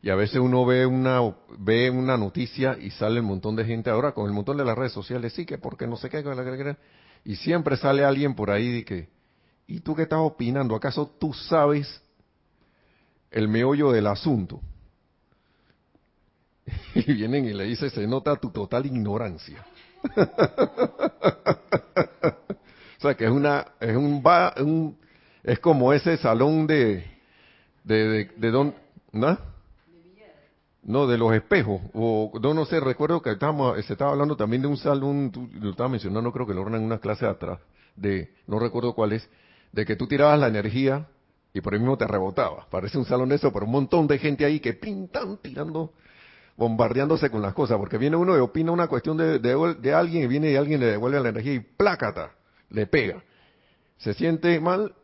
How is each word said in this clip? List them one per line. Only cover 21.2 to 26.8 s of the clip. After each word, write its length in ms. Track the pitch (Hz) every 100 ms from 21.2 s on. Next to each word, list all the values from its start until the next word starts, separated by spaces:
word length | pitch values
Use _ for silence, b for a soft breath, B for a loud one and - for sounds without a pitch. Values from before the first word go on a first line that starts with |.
| 196 - - - - - - - - - 160 - _ - B B B B
O 20 |
sea, 140 | 147
que 120 | 135 113
es 40 |
una, 340 | 131 143 143 - _
es 180 | 113 113
un 240 | 147 147
ba-, 340 | 131 175 - -
un, 400 | 147 160 160 - b b b b
es 160 | - 113
como 320 | 170 147 123
ese 240 | 143 170 160
salón 500 | 127 113 139 160 156
de, 380 | 156